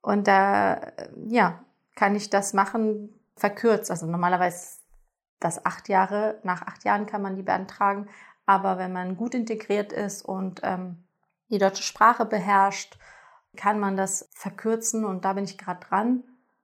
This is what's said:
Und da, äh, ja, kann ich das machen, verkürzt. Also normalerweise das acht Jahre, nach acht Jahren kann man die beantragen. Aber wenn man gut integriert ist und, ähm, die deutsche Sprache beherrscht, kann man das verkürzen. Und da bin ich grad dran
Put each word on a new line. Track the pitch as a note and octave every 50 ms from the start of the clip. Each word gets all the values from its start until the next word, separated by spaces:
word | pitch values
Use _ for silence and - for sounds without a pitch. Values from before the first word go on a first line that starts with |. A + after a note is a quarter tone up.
Und | - - G3+ G#3 G3+
da, | G#3 G3 F#3+ F#3+ G3 G3+ G3+ G3 F#3+ -
äh, | - - - - - - - - - -
ja, | A3 A3+ B3 G3 E3+ E3+ - - _ _ _ _ _ _
kann | - G#3+ G3+ G3+
ich | G#3 G#3 -
das | - G3+ G3 - -
machen, | - B3+ C4 - A3+ A3 G#3+ G#3+ G#3 G#3 G#3 - _ _ _ _
verkürzt. | - - G3+ G3+ - - A#3 G#3+ G3+ G#3+ -
Also | F3+ E3 E3
normalerweise | D#3+ E3+ F3 F3 F3 F#3 F3 F3+ F3+ F3 - - - - - _ _ _ - _ _ _ _ _ _ _ _
das | - G3 E3+ - -
acht | F#3 - - - -
Jahre, | G3 F#3 F#3+ F#3+ G3+ G#3 G#3+ G#3+ A3 G#3+ -
nach | F#3+ F3+ F3
acht | - - - - -
Jahren | G#3 G3+ G3+ G#3
kann | G3+ - G3+
man | G3 G3 F#3+
die | F#3+
beantragen. | F#3+ F#3+ F#3 F#3 F#3+ F#3+ - - G3+ G3 G3 G3+ G#3 G3+ - - - - _ _ _
Aber | - G3 F#3+ F#3+ F#3+ F#3
wenn | F#3 F#3 F#3 F#3
man | F3+ F3+ F#3 F#3+
gut | F3+ A3+ A#3+ -
integriert | B3+ A3+ A3+ A3 A3 - - G3 G#3 G#3 G#3
ist | - - G#3 G3 G3 -
und, | - - F#3+ F#3+ F#3+ F#3 F3+ - -
ähm, | G3 F#3 F3+ F#3 F3+ F3 E3+ _ _ _ _ _ _ _ _ _ _
die | A#3+
deutsche | G3 G3 G3 G3 - -
Sprache | - - - G#3+ A3+ A#3+ - A3+
beherrscht, | G#3+ A3 G#3 F3+ G3 G3+ G3 G3 G3 G3 - - - - - - - - - - - - _ _ _ _
kann | - - G3+ G#3+ G#3+
man | G3+ G3 F#3+
das | F#3+ F#3+ F#3 - - - _ _
verkürzen. | - - G3 F#3 - - A3 A3+ A3+ A3+ A3+ - A3+ A3
Und | G#3 F#3+ F#3 F#3
da | F#3+ G3
bin | G3 G3+
ich | F#3 -
grad | - - F#3 F3+ F3 - -
dran | - G3 A3 A#3+ B3+ B3 - _ _ _ _ _ _ _